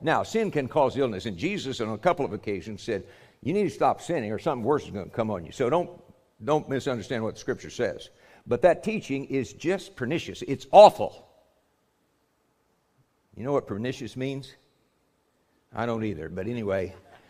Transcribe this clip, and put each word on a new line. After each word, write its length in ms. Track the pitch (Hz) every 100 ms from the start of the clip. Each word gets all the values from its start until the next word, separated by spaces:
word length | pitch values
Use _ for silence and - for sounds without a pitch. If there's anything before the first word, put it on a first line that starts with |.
Now, 220 | 151 127
sin 260 | 95 220 208
can 180 | 147 131
cause 300 | 160 131 113
illness, 300 | 131 95 113
and 100 | 85
Jesus 420 | 160 202 131 120
on 100 | 110
a 80 | 107
couple 260 | 180 170 123
of 80 |
occasions 480 | 101 - 98 110 101
said, 220 | - 101 - - - _
"You 100 | 127
need 120 | 196 180
to 40 |
stop 320 | - 139 -
sinning 300 | - 165 107
or 80 | 107
something 260 | 165 127 110
worse 200 | 147 -
is 40 |
gonna 200 | 98 87
come 200 | - 110
on 160 | 95 80
you." 60 |
So 180 | - 123
don't, 220 | 165 175 - - - _ -
don't 240 | 110 151 120
misunderstand 560 | 135 139 120 95 123
what 120 | 110 -
the 40 |
scripture 300 | - 190 -
says. 400 | - 107 - - _ - - -
But 160 | 120
that 200 | 180 165
teaching 420 | 208 214 - 135 139
is 280 | 135 110
just 420 | - 151 190 - -
pernicious. 460 | 123 160 - -
It's 240 | - 139 -
awful. 580 | 180 208 - 101 - - _ _ _ _ _ _ _ _ _ _ _ _ _ _ _ _ _ _ _ _ 107
You 80 |
know 80 | 120
what 140 | 143 -
pernicious 500 | 104 123 123 113 127
means? 380 | 135 135 131 - _ _ _ _ _ _ _ _ _ _ _
I 140 | 113 117
don't 160 | 113
either, 260 | 110 80 80
but 160 | 90 101
anyway, 480 | 120 101 95 90 - - -